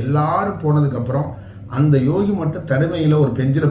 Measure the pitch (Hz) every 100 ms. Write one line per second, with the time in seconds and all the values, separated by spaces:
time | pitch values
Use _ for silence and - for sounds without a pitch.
0 | 123 147 151 175 202 196 156 147 143 123
1 | 117 135 151 - - - - 127 147 139
2 | 131 175 202 190 151 - - 135 165 170
3 | 156 151 135 113 131 139 147